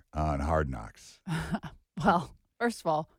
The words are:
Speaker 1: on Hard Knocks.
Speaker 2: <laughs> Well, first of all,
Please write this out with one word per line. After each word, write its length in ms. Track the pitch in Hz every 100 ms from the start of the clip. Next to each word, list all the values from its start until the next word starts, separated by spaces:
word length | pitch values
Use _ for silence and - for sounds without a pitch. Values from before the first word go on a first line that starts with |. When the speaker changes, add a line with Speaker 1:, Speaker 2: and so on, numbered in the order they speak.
| _
Speaker 1:
on 280 | 80 78 71
Hard 280 | 71 80 69
Knocks. 520 | 62 55 - - - -
Speaker 2:
<laughs> 40 | 160 160 190 - - _ -
Well, 280 | 170 175 - - _ -
first 180 | 240 -
of 80 | 170
all, 220 | 156 160